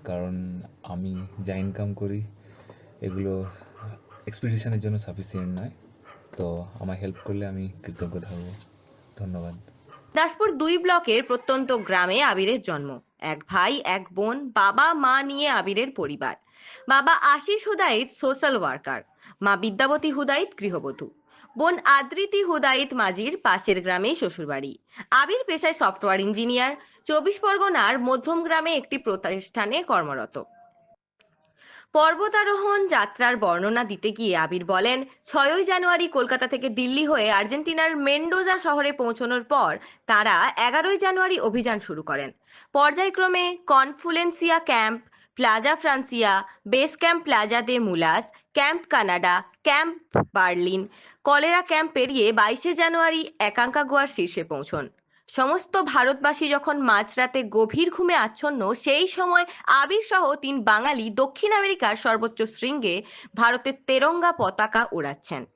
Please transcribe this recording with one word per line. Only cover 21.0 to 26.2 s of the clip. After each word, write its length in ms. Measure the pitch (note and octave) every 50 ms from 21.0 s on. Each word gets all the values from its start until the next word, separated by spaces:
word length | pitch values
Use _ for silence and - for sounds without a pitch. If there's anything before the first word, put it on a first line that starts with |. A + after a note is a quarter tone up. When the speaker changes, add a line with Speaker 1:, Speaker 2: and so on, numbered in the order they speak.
| D#3 - _ _ _ _ _ - - _ _ A#3
Speaker 2:
বোন 200 | D4+ E4+ F4+ E4+ -
আদ্রিতি 580 | - C#4 C#4 C#4 B3+ E4 F4 G4+ G4+ G#4 G4+
হুদাইত 520 | G4 F4 E4 D4+ C4+ C4+ C4 C4 C#4 C#4 C4+
মাঝির 440 | B3 G#3+ F#3+ F#3 F#3 A3 C4+ E4+ -
পাশের 420 | - - F#3 F#3 - - F#3+ F#3
গ্রামেই 340 | F3 F#3 F3+ F3+ F#3+ A#3+ E4
শ্বশুরবাড়ি। 640 | E4 B3+ F3 - - D#3+ D3 C#3+ C3+ C#3 C#3 - - _ _ _ - A3 _
আবির 340 | A#3 C4 C#4+ D4 G4+ B4+ C5
পেশায় 260 | - E4 D#4+ - D#4+
সফটওয়্যার 480 | D#4+ E4 C#4+ G3 F#3+ - - G3+ F#3+ G3